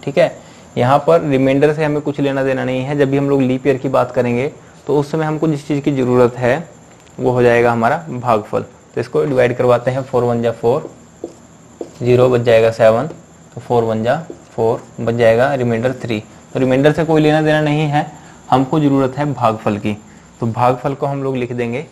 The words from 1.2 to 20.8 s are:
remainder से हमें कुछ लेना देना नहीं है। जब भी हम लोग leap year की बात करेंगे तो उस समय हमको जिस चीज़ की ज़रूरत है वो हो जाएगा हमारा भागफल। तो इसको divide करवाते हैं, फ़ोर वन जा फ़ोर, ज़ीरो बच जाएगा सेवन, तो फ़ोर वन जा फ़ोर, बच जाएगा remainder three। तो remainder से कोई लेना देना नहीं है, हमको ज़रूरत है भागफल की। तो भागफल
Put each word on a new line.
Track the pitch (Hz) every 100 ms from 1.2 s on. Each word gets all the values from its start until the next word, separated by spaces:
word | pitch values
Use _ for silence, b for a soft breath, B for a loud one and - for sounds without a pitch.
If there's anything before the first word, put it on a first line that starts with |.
remainder | 160 135 135 135 147
से | 156 156
हमें | 147
कुछ | 147 143
लेना | 139 135
देना | 135 131
नहीं | 127 131
है। | 131 147
जब | 135
भी | 139
हम | 139
लोग | 139
leap | 127 127 139
year | 131
की | 135
बात | 131 123
करेंगे | - 120 120 139 - B B -
तो | 147
उस | 143
समय | 160 156
हमको | 156 160
जिस | 147 -
चीज़ | 147
की | 139
ज़रूरत | 139 123 123 123 120
है | 123 139 - - - - - -
वो | 127
हो | 123
जाएगा | 120 117 120
हमारा | 117 117 151 165
भागफल। | 127 123 110 104 113
तो | 110 - - -
इसको | - 151 151
divide | 127 123 123
करवाते | 127 120 120
हैं, | 131
फ़ोर | 131 127
वन | 120 117
जा | 117
फ़ोर, | 113 117 139 - - - - - - - - - - - -
ज़ीरो | 123 123 127
बच | 123
जाएगा | 120 113 113
सेवन, | 110 113 113 151 - - - - -
तो |
फ़ोर | - 120
वन | 113 110
जा | 113 147 165 - - -
फ़ोर, | 113 127 - -
बच | 113
जाएगा | 117 113 113 131
remainder | 143 120 113 123
three। | 131 - 107 - B B
तो | 131
remainder | 131 127 143
से | 151 160
कोई | 156
लेना | 151 156
देना | 156 151
नहीं | 151 147 156
है, | 147 160 B B B B
हमको | 127 135 160
ज़रूरत | 147 139 135 127
है | 147
भागफल | 131 120 110 - 104
की। | 107 104 B B B -
तो | 120
भागफल | 113 123 131